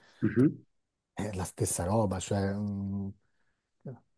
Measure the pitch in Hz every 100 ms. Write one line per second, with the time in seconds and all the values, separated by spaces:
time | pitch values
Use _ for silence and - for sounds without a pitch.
0 | - - 110 - 139 - - _ _ _
1 | _ - 101 95 90 - 104 - 90 107
2 | 107 95 - 101 98 101 104 98 98 98
3 | 98 - _ _ _ _ _ _ - 120
4 | _